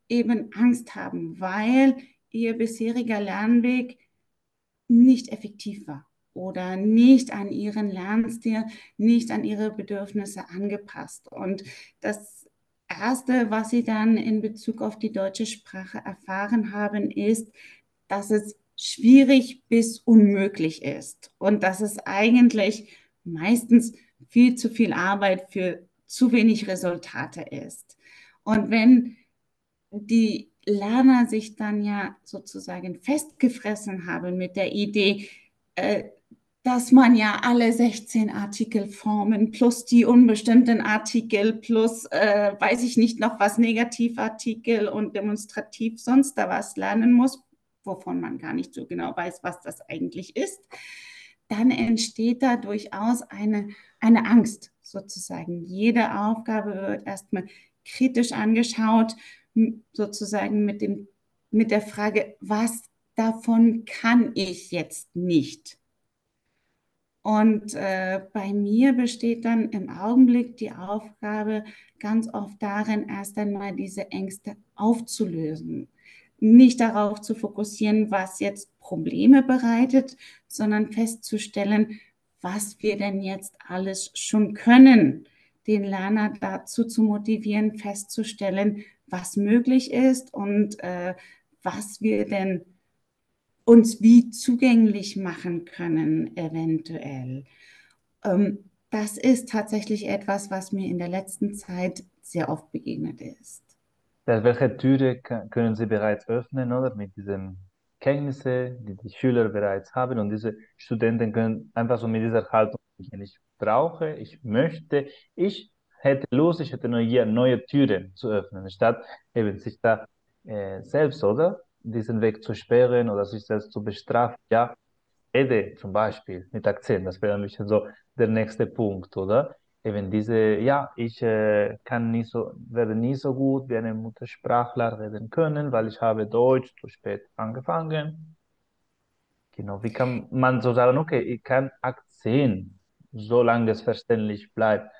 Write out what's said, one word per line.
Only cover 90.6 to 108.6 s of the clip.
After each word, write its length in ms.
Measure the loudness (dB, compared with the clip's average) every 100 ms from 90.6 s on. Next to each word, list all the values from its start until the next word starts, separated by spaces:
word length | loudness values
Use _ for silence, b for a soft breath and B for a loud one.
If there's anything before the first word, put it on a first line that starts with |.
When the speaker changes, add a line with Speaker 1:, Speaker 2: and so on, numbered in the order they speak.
| 0 -4
Speaker 1:
äh, 320 | -10 -6 -8 -10 b b _ _
was 380 | -8 -8 -10 -4
wir 240 | -2 -2
denn 400 | -2 -4 -4 -4 -8 _ _ _ _ _ _ _ _ _
uns 360 | 8 10 8 6
wie 300 | 10 10 8
zugänglich 840 | 0 -2 2 4 6 6 2 -6 -8
machen 500 | -8 -6 -6 -6 -8
können, 680 | -8 -2 0 0 -2 -4 -8
eventuell. 1080 | -8 -4 -2 -4 -6 -12 -12 -12 -10 -12 -14 b b b b b _ _
Ähm, 460 | -2 0 0 -2 -14 _ _
das 280 | -6 -6 0
ist 320 | 2 2 0
tatsächlich 580 | -6 -4 -6 -4 -6 -4
etwas, 420 | -6 -4 -6 -6
was 220 | -10 -6
mir 140 | -6 -6
in 120 | -6
der 100 | -6
letzten 440 | -8 -10 -8 -8
Zeit 500 | -8 -12 -6 -6 -8 -18 _
sehr 260 | -10 -8 -6
oft 220 | -8 -10
begegnet 480 | -12 -10 -8 -10 -12
ist. 420 | -18 -20 -20 -20 _ _ _ _ _ _ -2
Speaker 2:
Ja, 160 | 2
welche 340 | 2 2 0 0
Türe 440 | 2 2 2 -2
ka-, 260 | -8 -10 -6
können 240 | -2 -2
Sie 100 | -2
bereits 420 | -2 -2 0 -2 -4
öffnen, 440 | -6 -4 -6 -4
oder? 220 | -2 -4
Mit 200 | -6 -12 -12
diesen 420 | -10 -8 -10 -16 -20 _ _ _
Kenntnissen, 840 | -2 -2 -4 -6 -4 -4